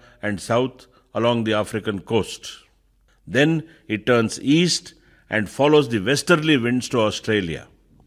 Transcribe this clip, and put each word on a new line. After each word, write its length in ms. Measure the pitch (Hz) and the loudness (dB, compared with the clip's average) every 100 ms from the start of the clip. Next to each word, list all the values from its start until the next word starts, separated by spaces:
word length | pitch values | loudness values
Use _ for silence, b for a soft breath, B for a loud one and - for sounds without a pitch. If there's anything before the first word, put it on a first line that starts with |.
| b b | b b
and 180 | 107 101 | -6 -6
south 480 | - 117 127 - - b b | -2 0 -2 -6 -20 b b
along 300 | 110 117 117 | -2 0 2
the 100 | 110 | 0
African 460 | 107 104 110 107 98 | 0 -2 -4 -4 -6
coast. 600 | - 110 90 - - - _ _ _ _ _ _ - | -2 -2 -2 -8 -16 -20 _ _ _ _ _ _ -4
Then 400 | 117 156 160 - B B | 0 2 0 -4 B B
it 180 | 107 127 | -4 0
turns 340 | 120 113 - | 2 0 -2
east 520 | 135 160 175 - - - b b b | 0 2 2 -2 -8 -20 b b b
and 200 | 107 92 | -4 -4
follows 400 | - 143 151 127 | 0 4 4 4
the 100 | 113 | 0
westerly 580 | 95 143 - 165 156 139 | 0 0 2 2 4 2
winds 300 | 117 123 - | 2 -2 -2
to 100 | 123 | 0
Australia. 680 | 107 - - 107 85 69 - _ _ _ | 0 -2 -2 0 -2 -6 -12 _ _ _